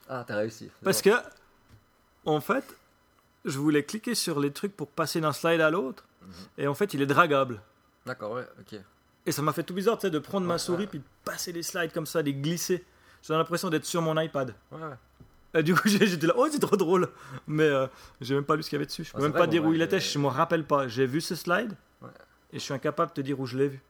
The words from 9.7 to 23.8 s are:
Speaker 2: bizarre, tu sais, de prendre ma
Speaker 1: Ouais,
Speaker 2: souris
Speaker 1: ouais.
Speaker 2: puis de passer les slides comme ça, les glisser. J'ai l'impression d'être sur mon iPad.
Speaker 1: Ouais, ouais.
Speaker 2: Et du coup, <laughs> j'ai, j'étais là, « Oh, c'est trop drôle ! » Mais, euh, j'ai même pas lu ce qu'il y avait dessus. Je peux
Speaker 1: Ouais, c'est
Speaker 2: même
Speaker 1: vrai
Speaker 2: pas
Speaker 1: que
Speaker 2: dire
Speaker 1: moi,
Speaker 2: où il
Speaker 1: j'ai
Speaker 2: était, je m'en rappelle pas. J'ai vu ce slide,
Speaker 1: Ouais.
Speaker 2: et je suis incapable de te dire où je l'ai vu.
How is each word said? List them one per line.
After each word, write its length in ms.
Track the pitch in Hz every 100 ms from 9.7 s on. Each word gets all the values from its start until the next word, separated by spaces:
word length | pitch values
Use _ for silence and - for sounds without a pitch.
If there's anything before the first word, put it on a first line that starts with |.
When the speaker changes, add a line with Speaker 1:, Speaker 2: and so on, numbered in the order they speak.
Speaker 2:
bizarre, 240 | 185 196 214
tu 40 |
sais, 100 | 196
de 80 | 151
prendre 260 | 143 196 180
ma 80 | 170
Speaker 1:
Ouais, 40 |
Speaker 2:
souris 240 | - 175
Speaker 1:
ouais. 40 | 202
Speaker 2:
puis 100 | 147
de 60 | - _
passer 300 | - 165 -
les 100 | 170
slides 300 | 160 185 165
comme 120 | 170 156
ça, 160 | 165
les 120 | 147
glisser. 500 | 139 143 170 - 180 - _ _ -
J'ai 120 | -
l'impression 360 | 156 160 170 190
d'être 160 | 156 -
sur 160 | 175
mon 180 | 160 156
iPad. 340 | 160 143 127 104 _
Speaker 1:
Ouais, 100 | 156
ouais. 140 | 160 127 _ - - _ -
Speaker 2:
Et 100 | 165
du 100 | 156 185
coup, 60 |
<laughs> 20 | 214
j'ai, 180 | 202 202
j'étais 200 | 175 160
là, « 60 | 220
Oh, 100 | 302
c'est 80 | 302
trop 160 | 185 202
drôle ! » 340 | 165 185 180 - - 135 -
Mais, 160 | 151
euh, 240 | 156 139 131 - - -
j'ai 160 | 123 139
même 80 |
pas 140 | 143 156
lu 60 |
ce 60 | 156
qu'il 60 | 143
y 40 |
avait 60 | 143
dessus. 200 | - 160
Je 60 |
peux 60 | -
Speaker 1:
Ouais, 40 |
c'est 60 | 147
Speaker 2:
même 40 |
Speaker 1:
vrai 80 | 165
Speaker 2:
pas 40 | 170
Speaker 1:
que 60 |
Speaker 2:
dire 100 | 165
Speaker 1:
moi, 100 | 156
Speaker 2:
où 20 |
il 40 | 160
Speaker 1:
j'ai 40 | 165
Speaker 2:
était, 140 | 196
je 180 | - 147
m'en 80 | 143
rappelle 360 | 123 165 170 151
pas. 240 | 143 131
J'ai 160 | 113 135
vu 160 | 143
ce 140 | - 165
slide, 380 | - 180 233 - _ _
Speaker 1:
Ouais. 80 | 123 - - _ _
Speaker 2:
et 80 | 151
je 40 |
suis 100 | -
incapable 380 | 135 151 143 165
de 20 |
te 80 | -
dire 180 | 135 135
où 60 | 131
je 120 | 127
l'ai 120 | 143
vu. 120 | 135